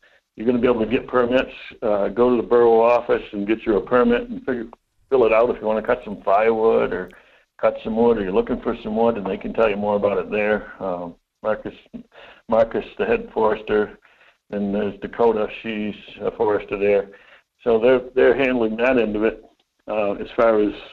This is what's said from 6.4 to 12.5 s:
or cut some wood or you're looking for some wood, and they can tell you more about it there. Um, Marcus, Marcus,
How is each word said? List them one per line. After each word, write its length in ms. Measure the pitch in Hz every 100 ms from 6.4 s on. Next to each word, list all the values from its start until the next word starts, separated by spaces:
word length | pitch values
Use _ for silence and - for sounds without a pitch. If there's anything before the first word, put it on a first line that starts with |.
| 113 110 113 117 117
or 180 | 98 92 - _ _ _ -
cut 160 | 113 -
some 140 | 113 110
wood 220 | 120 113
or 40 |
you're 100 | 95
looking 280 | 104 120 120
for 160 | 127 107
some 140 | 110 107
wood, 200 | 117 110
and 80 | 95
they 120 | 101
can 160 | 117
tell 160 | 101 110
you 60 | 101
more 200 | 104 104
about 220 | 101 95
it 120 | 85
there. 420 | 104 104 104 - -
Um, 360 | 95 87 87 82 _ _
Marcus, 320 | 110 107 104 - _ - - - - -
Marcus, 360 | -